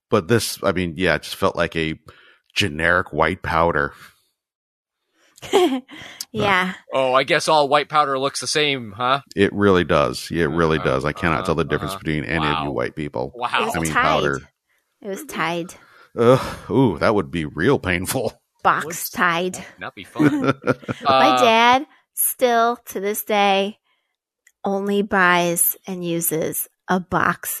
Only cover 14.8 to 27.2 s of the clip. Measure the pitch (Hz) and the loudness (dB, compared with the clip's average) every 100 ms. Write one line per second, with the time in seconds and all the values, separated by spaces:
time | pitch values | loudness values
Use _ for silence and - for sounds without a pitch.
14.8 | _ _ 202 196 285 - 165 170 170 - | _ _ -12 -12 -10 -6 -4 -6 -8 -14
15.8 | _ - _ - 117 131 - - - 104 | _ -20 _ 2 4 4 2 -10 -2 2
16.8 | 131 78 95 104 71 95 73 78 101 135 | 2 2 2 2 0 -4 -6 -2 0 0
17.8 | 92 90 92 131 110 - _ _ 190 151 | 0 -2 -2 -4 -6 -8 _ _ 0 0
18.8 | 156 170 - - 180 170 185 185 - - | -2 -10 -8 -2 -2 0 -4 -6 -14 -16
19.8 | - - - - 151 285 135 135 - 127 | -16 -14 -8 0 2 2 0 0 -2 -2
20.8 | - - - 131 131 127 240 226 240 262 | -6 -4 2 4 4 4 4 4 4 4
21.8 | 311 _ _ - - - 247 233 233 240 | 0 _ _ -4 -4 0 2 4 2 0
22.8 | - 208 196 214 - 208 202 196 196 - | -8 -6 -6 -4 -2 2 2 2 0 -6
23.8 | _ _ _ _ _ _ _ _ 202 196 | _ _ _ _ _ _ _ _ -4 -2
24.8 | 202 202 208 202 175 175 175 170 - - | 0 0 0 2 4 4 2 0 -2 -4
25.8 | - 185 175 170 165 156 170 - - _ | -10 -8 -4 -4 -2 -4 -4 -6 -10 _
26.8 | - 185 170 180 | -4 -4 -2 0